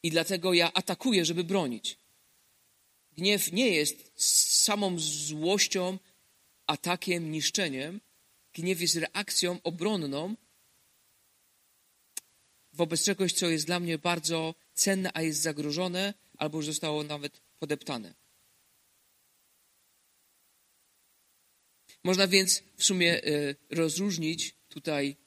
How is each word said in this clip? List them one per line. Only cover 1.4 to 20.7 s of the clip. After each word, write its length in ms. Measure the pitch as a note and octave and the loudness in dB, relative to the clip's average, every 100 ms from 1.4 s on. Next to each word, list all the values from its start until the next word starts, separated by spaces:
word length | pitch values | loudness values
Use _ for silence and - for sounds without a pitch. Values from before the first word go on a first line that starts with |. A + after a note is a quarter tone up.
bronić. 540 | E3+ G3 D3 A2+ - - _ _ _ _ _ _ _ _ _ _ _ | 0 0 0 -4 -8 -12 _ _ _ _ _ _ _ _ _ _ _
Gniew 400 | - F#3 G#3 G#3 | -2 2 2 2
nie 160 | F3 B3+ | 2 4
jest 440 | E3 D3+ - - - - - - - | 4 0 -4 -18 -2 2 4 4 4
samą 360 | - G#3 G3+ F3 | 4 2 0 0
złością, 1000 | D#3 D3+ D3+ D3+ D#3+ G3+ - F#3+ F3+ F#3+ _ _ _ _ _ _ - | -4 -4 -6 -2 0 2 2 0 -2 -6 _ _ _ _ _ _ -4
atakiem, 680 | D3 E3+ F3+ - F3 E3 | -4 -2 -4 -2 -2 -2
niszczeniem. 680 | D#3 D3 G#3+ F3+ C3 D3 G3 _ _ _ _ _ | -2 -2 0 -2 -4 -8 -12 _ _ _ _ _
Gniew 280 | - F3 F3+ | -6 -2 0
jest 160 | F3 E3 | 0 0
reakcją 680 | D#3+ G3 G3+ - F3+ F3+ | -2 -4 -2 0 0 -2
obronną 760 | E3 E3 F#3 G#3 D3 C#3 F3 A3+ _ _ _ _ _ _ _ _ _ _ _ _ _ _ _ _ _ - _ _ _ _ _ | -6 -2 -2 -2 -2 -4 -6 -8 _ _ _ _ _ _ _ _ _ _ _ _ _ _ _ _ _ -18 _ _ _ _ _
wobec 320 | D3 E3+ D#3+ | -2 0 2
czegoś, 280 | G3+ G3 F#3 | 0 2 0
co 140 | - F3+ | 0 0
jest 200 | D#3+ D#3 | 0 0
dla 140 | F3 | -2
mnie 180 | F3 D#3+ | -2 -2
bardzo 560 | F3 E3+ D#3+ E3 D#3+ E3+ _ | 0 0 0 -2 -4 -8 _
cenne, 360 | - - F#3+ F#3 | 0 2 2 0
a 80 | E3 | -2
jest 180 | D#3+ D3+ | -2 0
zagrożone, 760 | D#3+ D3 D3+ D3 F#3 F3+ G3 G3+ _ - | -2 -2 -4 -2 -2 -2 -4 -6 _ -6
albo 200 | D3+ D#3 | -4 -4
już 80 | D3+ | -4
zostało 380 | D#3 E3 D3+ | -4 -2 -4
nawet 360 | D3+ D3 C#3+ - _ _ | -4 -8 -8 -12 _ _
podeptane. 560 | D3 C#3+ - C3 F#2+ - _ _ _ _ _ _ _ _ _ _ _ _ _ _ _ _ _ _ _ _ _ _ _ _ _ | -6 -6 -4 -8 -8 -18 _ _ _ _ _ _ _ _ _ _ _ _ _ _ _ _ _ _ _ _ _ _ _ _ _